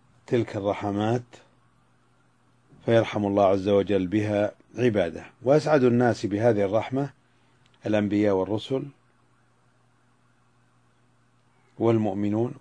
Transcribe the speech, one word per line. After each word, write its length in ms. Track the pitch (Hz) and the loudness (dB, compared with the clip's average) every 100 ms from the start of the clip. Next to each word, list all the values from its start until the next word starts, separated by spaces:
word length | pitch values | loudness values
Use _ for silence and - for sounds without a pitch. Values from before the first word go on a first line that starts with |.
| _ _ - | _ _ -4
تلك 280 | 123 110 104 | -2 -2 -4
الرحمات، 680 | 101 95 104 101 107 120 120 - _ _ _ _ _ _ _ _ _ _ _ _ _ - - | -4 -2 -4 -2 -2 -2 -6 -20 _ _ _ _ _ _ _ _ _ _ _ _ _ -12 0
فيرحم 400 | 113 107 107 101 | 0 0 -2 0
الله 200 | 101 98 | 2 4
عز 240 | 98 95 | 2 2
وجل 380 | 101 95 98 92 | 2 2 0 0
بها 440 | 107 107 104 104 - _ 107 | -2 -2 0 -2 -4 _ -2
عباده. 480 | 123 104 85 80 - - | 0 0 -2 -4 -16 -6
وأسعد 400 | 117 151 151 151 | 2 2 4 2
الناس 420 | 127 120 123 107 104 | 4 4 2 0 -2
بهذه 400 | 101 117 104 98 | 0 2 2 0
الرحمة 440 | 110 - 131 143 - _ _ _ _ _ _ 107 | -2 -2 -4 -6 -10 _ _ _ _ _ _ -2
الأنبياء 500 | 104 104 104 104 95 | 0 0 2 2 2
والرسل 480 | 92 110 - 131 143 - _ _ _ _ _ _ _ _ _ _ _ _ _ _ _ _ _ _ _ _ _ _ _ _ _ _ _ - | 0 -4 -4 -8 -8 -16 _ _ _ _ _ _ _ _ _ _ _ _ _ _ _ _ _ _ _ _ _ _ _ _ _ _ _ -2
والمؤمنون، 720 | 113 113 107 98 104 107 123 - | 2 2 0 -2 -2 -2 -4 -4